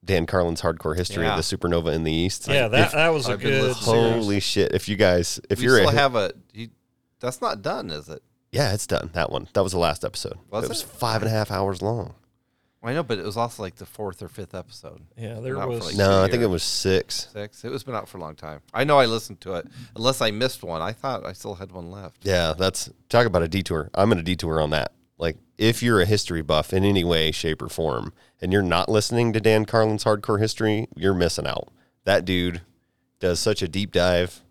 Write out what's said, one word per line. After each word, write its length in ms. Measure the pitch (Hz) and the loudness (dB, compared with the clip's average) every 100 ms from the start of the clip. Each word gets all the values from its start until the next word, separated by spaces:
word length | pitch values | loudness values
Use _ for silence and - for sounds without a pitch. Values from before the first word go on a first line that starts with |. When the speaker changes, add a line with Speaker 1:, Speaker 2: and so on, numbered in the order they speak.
| - | 0
Speaker 1:
Dan 200 | 95 82 | 0 0
Carlin's 360 | 95 87 82 | 0 0 -2
Hardcore 340 | 85 82 78 80 | -2 -2 -4 -4
History 300 | 90 - 82 | -4 -2 -2
of 60 | |
Speaker 2:
Yeah. 40 | 98 | -2
Speaker 1:
the 60 | |
Supernova 520 | - 92 87 85 80 | -4 -4 0 0 0
in 100 | 78 | -2
the 100 | 80 | 0
East. 340 | 80 87 - - | 0 -2 -4 -2
Speaker 3:
Yeah, 180 | 139 117 | 0 2
Speaker 1:
If 40 | |
Speaker 3:
that, 200 | 123 165 | 2 2
that 160 | 151 160 | 2 2
was 180 | 160 123 | 2 -2
a 60 | |
Speaker 2:
I've 60 | 104 | -2
been 100 | 131 | 0
Speaker 3:
good 140 | 135 | 0
Speaker 2:
listening. 320 | 131 123 - 113 | 0 0 2 4
Speaker 3:
series. 180 | 117 113 | 4 2
Speaker 1:
Holy 160 | 104 101 | 0 0
shit. 340 | - - 95 | 0 0 2
If 140 | - - | 0 -2
you 80 | 101 | 4
guys, 440 | 101 90 87 - - | 4 6 2 -6 -4
if 100 | 98 | 0
Speaker 2:
We 60 | 117 | 6
Speaker 1:
you're 120 | 127 | 6
a 40 | |
Speaker 2:
still 100 | 98 | 6
Speaker 1:
hi- 60 | 143 | 4
Speaker 2:
have 140 | 139 120 | 2 2
a, 160 | 95 - _ | -2 -4 _
you, 160 | 107 113 _ _ _ _ _ | -16 -16 _ _ _ _ _
that's 220 | 123 127 | -10 -6
not 200 | 233 107 | -6 -4
done, 280 | 98 214 104 | -4 -6 -8
is 180 | 76 73 | -12 -12
it? 140 | 76 _ _ _ | -18 _ _ _
Speaker 1:
Yeah, 220 | - 139 | -2 0
it's 140 | 101 - | 0 -2
done. 220 | 87 - | -2 -2
That 180 | 82 78 | -2 -2
one. 180 | 67 - | -4 -4
That 100 | - | -2
was 100 | 95 | 0
the 60 | 90 | 2
last 260 | 85 73 - | 0 0 -6
episode. 320 | - - - _ | -8 -10 -12 _
Speaker 2:
Was 120 | 104 - | -6 -6
Speaker 1:
It 40 | |
was 120 | - | -6
Speaker 2:
it? 40 | - | -10
Speaker 1:
five 340 | - 120 110 | -6 -2 0
and 80 | 107 | 0
a 40 | |
half 180 | 110 107 | -2 -2
hours 300 | 98 95 92 | -2 -2 -2
long. 320 | 95 117 85 - _ _ _ _ _ _ | -4 -4 -8 -14 _ _ _ _ _ _
Speaker 2:
I 100 | 113 | -6
know, 80 | 143 | -6
but 160 | 143 110 | -4 -4
it 80 | 87 | -4
was 100 | 104 | -4
also, 280 | 117 - | -4 -4
like, 140 | - - | -12 -12
the 80 | 92 | -20
fourth 340 | - 104 90 | -10 -10 -10
or 60 | 95 | -14
fifth 260 | - 98 | -14 -12
episode. 480 | 95 92 - - - 82 - | -12 -14 -18 -18 -20 -20 -14
Speaker 3:
Yeah, 220 | 113 113 | -12 -10
there 160 | 123 127 | -8 -6
Speaker 2:
Not 80 | |
for, 40 | 101 | -4
Speaker 3:
was 160 | 117 90 | -6 -4
Speaker 2:
like, 80 | 101 | 2
Speaker 1:
No, 240 | 98 98 | 6 6
Speaker 2:
two 40 | |
Speaker 1:
I 40 | 95 | 4
think 80 | 120 | 2
it 40 | |
Speaker 2:
years. 80 | 117 | 2
Speaker 1:
was 120 | 90 | 0
six. 680 | - - 95 95 - - - | -2 -2 2 0 0 -8 -10
Speaker 2:
Six? 320 | 104 104 - 113 | -12 -14 -14 -10
It 60 | |
was 120 | 135 | -10
been 120 | 131 113 | -8 -10
out 120 | 101 | -10
for 120 | 98 | -14
a 20 | |
long 140 | 80 76 | -14 -14
time. 260 | 78 76 _ 113 | -16 -16 _ -2
I 80 | |
know 160 | 139 143 | 4 6
I 80 | 123 | 6
listened 340 | 113 - 95 | 2 -6 -16
to 140 | 98 98 | -8 -8
it. 100 | - - - - | -8 -14 -18 -2
Unless 260 | 117 135 | 0 2
I 80 | 117 | 0
missed 340 | 104 127 - | 0 -4 -4
one. 200 | 87 82 | -8 -6
I 100 | 82 | -6
thought 320 | 113 139 117 - | -6 -8 -8 -8
I 80 | |
still 220 | 95 - 92 | -12 -12 -12
had 160 | 90 | -12
one 180 | 92 85 | -14 -14
left. 280 | 98 92 _ | -14 -16 _
Speaker 1:
Yeah, 320 | 101 92 82 78 | 0 2 2 2
that's, 360 | 95 90 - - _ | 0 0 -10 -14 _
talk 160 | 117 120 | 4 4
about 160 | 90 | 2
a 60 | 85 | 2
detour. 420 | 92 92 82 76 - | -2 -2 -4 -4 2
I'm 140 | 101 | 4
gonna 120 | 101 | 4
detour 400 | 82 90 85 80 | 2 -2 0 0
on 80 | 76 | 2
that. 220 | 76 65 _ _ _ | 0 -2 _ _ _
Like, 200 | 82 78 _ _ | -4 -4 _ _
if 240 | 107 117 | 2 2
you're 180 | 120 110 | 2 4
a 40 | 90 | 4
history 380 | 107 - 85 | 2 0 -4
buff 300 | 73 78 78 | 0 0 2
in 120 | 95 98 | 2 2
any 180 | 98 | 2
way, 280 | 87 85 80 | 2 2 2
shape, 320 | 78 85 78 | 0 -2 -4
or 60 | 80 | -6
form, 440 | - 80 62 50 - _ _ | -4 -2 -2 -6 -12 _ _
and 140 | 90 | 0
you're 80 | 98 | 2
not 260 | 92 85 - | 4 2 4
listening 460 | 110 104 117 120 | 2 2 0 0
to 80 | 107 | 2
Dan 240 | 107 110 107 | 4 4 4
Carlin's 380 | 117 110 107 | 2 2 2
Hardcore 360 | - 104 - 104 | 0 0 0 0
History, 480 | 110 - 110 107 - - | 0 0 0 0 -2 -2
you're 180 | 92 92 | 0 4
missing 320 | 87 - 69 | 2 0 -4
out. 220 | - - _ _ _ | -6 -10 _ _ _
That 200 | - 98 | 0 0
dude 380 | - 90 87 85 82 _ _ _ _ _ | 2 0 0 -4 -12 _ _ _ _ _
does 200 | 95 85 | -2 0
such 240 | - 104 | 0 0
a 40 | 92 | -2
deep 260 | 90 98 | -4 -2
dive 500 | 90 87 90 90 - _ | 2 2 2 0 -6 _